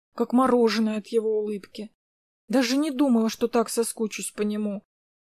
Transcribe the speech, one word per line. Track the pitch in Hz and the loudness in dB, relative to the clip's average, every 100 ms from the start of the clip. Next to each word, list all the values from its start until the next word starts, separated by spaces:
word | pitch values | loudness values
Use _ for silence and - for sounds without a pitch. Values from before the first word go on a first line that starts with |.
| _ | _
как | - 233 | -6 0
мороженое | 247 262 247 226 214 214 214 | 2 4 4 4 2 -2 -4
от | - | -2
его | 226 220 214 | -2 0 -2
улыбки. | 208 202 - - 208 _ _ _ _ _ - | -2 -8 -10 -16 -16 _ _ _ _ _ -2
Даже | 247 240 269 | 0 2 0
не | 311 | 0
думала, | 254 277 226 220 | 0 2 4 2
что | - 233 | 0 0
так | 240 214 | 0 0
соскучусь | - 226 - 220 - - | -2 -4 -4 -6 -6 -10
по | - | -4
нему. | 208 208 214 202 _ _ _ _ _ | -4 -2 -4 -6 _ _ _ _ _